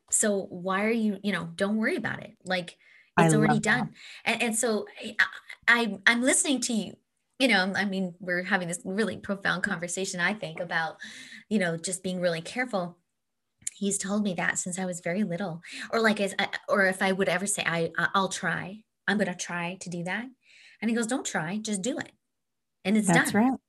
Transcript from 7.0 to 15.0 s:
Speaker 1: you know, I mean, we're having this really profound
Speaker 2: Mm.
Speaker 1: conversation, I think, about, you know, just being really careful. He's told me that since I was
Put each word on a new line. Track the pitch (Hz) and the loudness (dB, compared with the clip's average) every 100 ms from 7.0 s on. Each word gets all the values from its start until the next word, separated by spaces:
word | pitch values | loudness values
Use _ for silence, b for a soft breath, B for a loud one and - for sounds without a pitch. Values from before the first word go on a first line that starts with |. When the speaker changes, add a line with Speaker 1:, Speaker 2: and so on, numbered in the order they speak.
| _ _ _ - | _ _ _ 0
Speaker 1:
you | 262 | 4
know, | 196 190 | 6 4
I | 185 | 0
mean, | 202 190 185 170 | 0 0 -2 -4
we're | 180 180 | -2 -2
having | 185 190 170 | 2 0 0
this | 175 | -6
really | - 196 214 - | -4 -2 -2 -2
profound | - 196 180 170 | -6 -2 0 0
Speaker 2:
Mm. | 202 | -2
Speaker 1:
conversation, | 180 170 190 190 185 | -4 -4 -4 -4 -2
I | 175 | -2
think, | 214 160 170 | -2 -6 -8
about, | 175 170 160 - B B B B B | -4 -2 -2 -6 B B B B B
you | 214 | 0
know, | 175 165 | 2 -2
just | 170 170 | -4 -4
being | 185 180 | -4 0
really | 175 165 | 0 0
careful. | 165 247 254 196 170 - _ _ _ _ _ _ - | -4 -4 -2 -2 -4 -10 _ _ _ _ _ _ -12
He's | - 196 190 | -4 -2 -2
told | 190 208 | -2 -2
me | 202 | 0
that | 175 180 - | -2 -2 -2
since | 190 180 | -4 -4
I | 185 | -4
was | 175 | -4